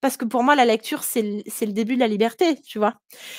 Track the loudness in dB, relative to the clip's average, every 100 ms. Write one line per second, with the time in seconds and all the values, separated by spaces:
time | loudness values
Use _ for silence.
0 | -4 -2 -2 0 4 6 4 2 -2 -6
1 | -4 -2 -2 -4 -8 -6 -4 -2 -2 0
2 | 0 2 0 2 0 0 -6 -2 -2 -2
3 | _ -20 -18